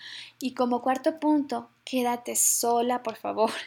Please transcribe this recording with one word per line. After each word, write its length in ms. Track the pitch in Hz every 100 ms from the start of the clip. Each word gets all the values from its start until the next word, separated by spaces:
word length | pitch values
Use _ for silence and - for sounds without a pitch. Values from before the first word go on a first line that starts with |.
| - - - -
Y 140 | 254
como 280 | 254 247 240
cuarto 360 | 254 262 311 320
punto, 500 | 302 302 285 233 240 _
quédate 520 | - 254 240 240 240 220
sola, 640 | - - 233 240 240 247
por 140 | 226 220
favor, 340 | 202 202 226 -